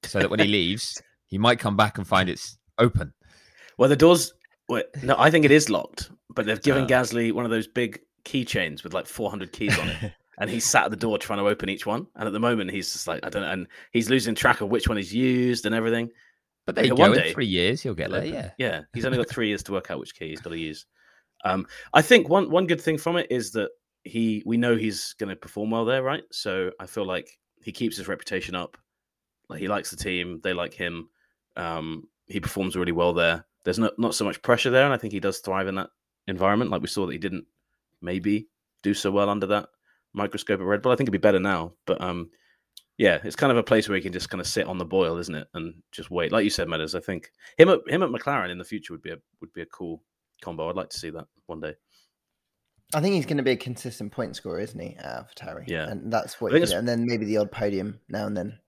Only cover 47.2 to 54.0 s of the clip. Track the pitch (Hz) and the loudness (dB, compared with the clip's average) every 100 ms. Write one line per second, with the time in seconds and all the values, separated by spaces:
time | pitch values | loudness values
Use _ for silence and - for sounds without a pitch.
47.2 | - _ - - 170 185 - 151 180 120 | -10 _ -20 6 6 6 2 0 0 -2
48.2 | - 143 90 90 90 107 - 82 85 82 | -4 -4 -4 -8 -10 -12 -12 -14 -12 -14
49.2 | _ _ 85 - 82 - 90 80 _ _ | _ _ -20 -14 -14 -12 -12 -12 _ _
50.2 | _ _ - 82 80 90 - - 82 80 | _ _ -12 -6 -6 -6 -8 -10 -12 -12
51.2 | 80 _ _ 82 78 73 _ _ _ _ | -16 _ _ -12 -10 -12 _ _ _ _
52.2 | _ _ _ _ _ _ _ 156 170 190 | _ _ _ _ _ _ _ -2 2 0
53.2 | 139 147 131 120 - 123 127 120 | 0 0 2 0 -2 -10 -10 -10